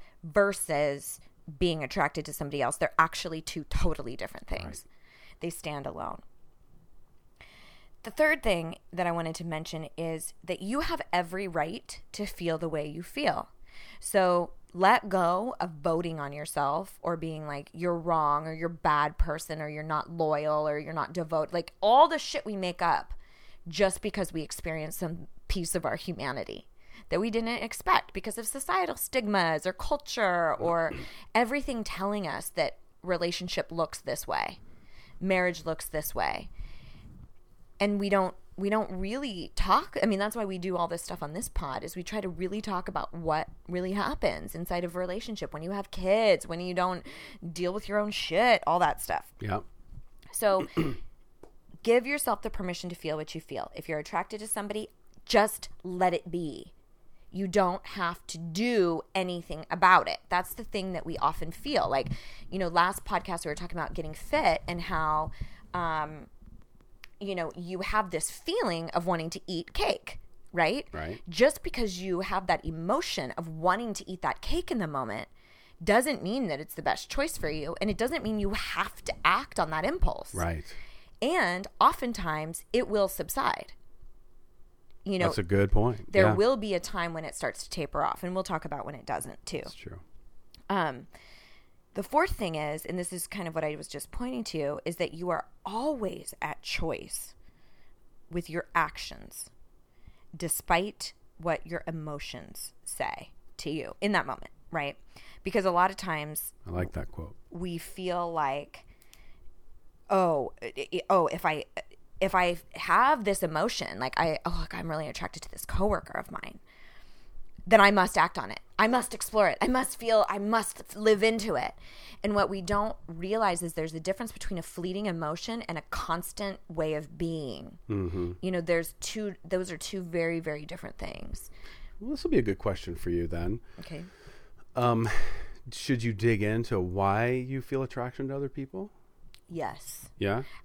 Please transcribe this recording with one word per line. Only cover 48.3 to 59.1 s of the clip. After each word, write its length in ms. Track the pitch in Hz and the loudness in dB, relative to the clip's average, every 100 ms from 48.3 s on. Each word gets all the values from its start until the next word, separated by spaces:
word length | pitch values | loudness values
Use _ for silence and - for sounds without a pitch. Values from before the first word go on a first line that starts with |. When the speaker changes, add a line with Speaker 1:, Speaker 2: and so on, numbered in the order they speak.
| 165 247 214 - | 6 8 6 6
Speaker 1:
all 120 | 175 | 6
that 220 | 160 - | 4 2
stuff. 320 | - 78 - - | -2 -2 -4 -8
Speaker 2:
Yeah. 200 | 104 95 - - - - - - - | -2 -2 -2 -16 -16 -16 -16 -18 -10
Speaker 1:
So 340 | - 214 190 180 - | 2 4 4 2 0
<clears throat> 200 | 156 - - - - - - - - - | 0 -2 -6 -12 -20 -20 -20 -20 -20 -6
give 220 | 226 240 247 | 4 4 4
yourself 360 | 285 262 214 | -2 0 -2
the 80 | 220 | -2
permission 400 | - 185 175 180 | -4 -4 -4 -8
to 60 | 175 | -6
feel 200 | 160 156 | -4 -4
what 180 | 156 | -4
you 60 | 160 | -8
feel. 320 | - 143 - - | -8 -8 -8 -10
If 120 | - | -6
you're 120 | 151 | -6
attracted 420 | 151 180 175 214 | -2 -4 -4 -8
to 60 | 214 | -6
somebody, 420 | - 202 208 214 - - - - | -4 -4 -4 -6 -12 -20 -20 4
just 440 | 220 214 - - - | 6 6 2 -10 -10
let 300 | 185 180 180 | -6 2 4
it 160 | 175 - | 2 -2
be. 440 | 175 160 95 - - _ - - - - | -4 -4 -8 -14 -20 _ -20 -20 -20 -10
You 160 | 180 190 | -4 2
don't 380 | 202 180 185 - | 4 4 2 -6
have 360 | 196 175 175 - | -2 -2 -2 -10
to 100 | 165 | -8
do 680 | 170 165 240 233 175 165 - | -6 0 2 6 4 2 0